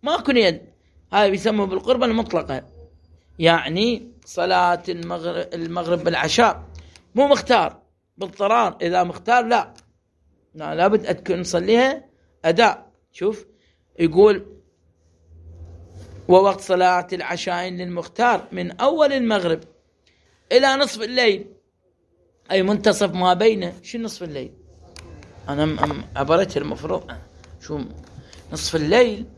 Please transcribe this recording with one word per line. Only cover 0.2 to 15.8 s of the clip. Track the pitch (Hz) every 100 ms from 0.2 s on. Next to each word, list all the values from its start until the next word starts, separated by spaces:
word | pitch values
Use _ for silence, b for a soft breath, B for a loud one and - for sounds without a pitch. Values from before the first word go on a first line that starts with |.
| 302
نية، | 247 196 165 - _ _ _ _
هاي | 196 202
بيسموه | 196 220 214 196
بالقربة | 185 - 254 247
المطلقة، | 226 220 170 151 131 - - - _ _ _ _ -
يعني | 170 165 131 165 233 233 - - -
صلاة | - 175 185 175 175 180
المغر-، | 170 170 175 165 175 170
المغرب | 170 165 175 165 175
بالعشاء | 170 151 151 - 226 - - - b b b 226
مو | 285
مختار، | 277 - 233 160 - _ _ _ _
باضطرار، | 185 - 202 233 208 -
إذا | 170 180
مختار | 175 160 - 247 226
لا، | 233 - - _ _ _ _ _ _ _
لا، | 156 151 160
لابد | 190 214 220
أن | -
تكون | - 180
نصليها | 180 175 185 233 262 277 - _ _ _ 165
أداء. | 170 220 - - _ _
شوف | - 190 220 - _ _ _ _ -
يقول: | 165 160 208 196 - - _ _ _ _ _ _ _ - - - - -